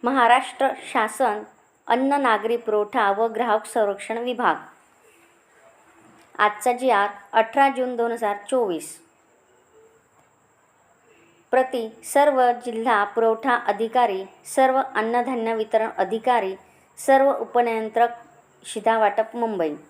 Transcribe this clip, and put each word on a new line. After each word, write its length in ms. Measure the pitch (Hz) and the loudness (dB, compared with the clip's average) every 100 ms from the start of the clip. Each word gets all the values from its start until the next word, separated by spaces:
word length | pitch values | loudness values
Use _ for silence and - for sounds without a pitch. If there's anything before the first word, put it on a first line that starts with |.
महाराष्ट्र 640 | 240 269 233 247 262 - 269 262 - | 0 2 4 4 2 -2 -2 -2 -6
शासन 500 | 254 220 - 247 208 214 _ _ _ - | -2 -2 0 -2 -2 -10 _ _ _ -2
अन्न 260 | 240 269 | 0 2
नागरी 440 | 285 262 214 220 233 | 2 2 0 0 -4
पुरवठा 540 | 233 208 208 254 202 | 0 -2 0 0 0
व 160 | 202 233 | 2 -2
ग्राहक 380 | 214 240 214 - | 0 0 0 0
संरक्षण 520 | 247 208 196 - 226 | -2 -2 -2 -8 -6
विभाग. 380 | 247 240 214 156 - _ _ _ _ _ _ _ _ _ _ _ _ _ _ _ _ - | -6 0 0 0 -6 _ _ _ _ _ _ _ _ _ _ _ _ _ _ _ _ -2
आजचा 320 | 208 - 254 | -2 0 -2
जीआर 360 | 240 254 208 202 - - | 0 0 2 0 -4 -2
अठरा 360 | 226 226 277 277 | 0 0 2 2
जून 260 | 254 254 240 | 2 -4 -2
दोन 160 | 233 | -4
हजार 240 | 226 220 202 - | -2 -4 -4 -4
चोवीस. 500 | 262 220 165 - - _ _ _ _ _ _ _ 440 440 _ _ _ _ _ _ _ _ _ _ _ _ _ _ _ _ | -2 -2 -4 -8 -18 _ _ _ _ _ _ _ _ _ _ _ _ _ _ _ _ _ _ _ _ _ _ _ _ _
प्रति 380 | 262 254 254 220 220 | 0 0 -4 -8 -12
सर्व 480 | - 277 294 269 247 240 247 | -2 2 4 4 2 0 -6
जिल्हा 380 | 220 233 220 | -4 0 0
पुरवठा 520 | 208 226 226 226 269 240 | 0 0 0 0 0 -2
अधिकारी, 720 | - 202 226 247 233 190 196 - - | -2 -4 -2 0 0 -2 -8 -16 -6
सर्व 360 | - 262 262 - - | 2 2 2 -2 -4
अन्नधान्य 580 | 220 240 240 247 226 | -2 -2 -2 -4 -4
वितरण 360 | 226 214 220 220 - | -4 0 0 0 -2
अधिकारी, 580 | 185 220 247 240 190 190 _ _ _ - | -2 -2 0 0 0 -8 _ _ _ -8
सर्व 360 | - 269 269 - | 2 4 4 2
उपनियंत्रक 680 | 226 240 240 226 220 226 240 240 - - _ _ - | -2 0 0 -2 -4 2 0 0 -20 -20 _ _ -12
शिधा 320 | 226 214 226 | -4 0 2
वाटप 380 | 214 208 220 240 | 2 2 -4 -2
मुंबई. 380 | 226 202 160 151 - | -4 0 -2 -4 -14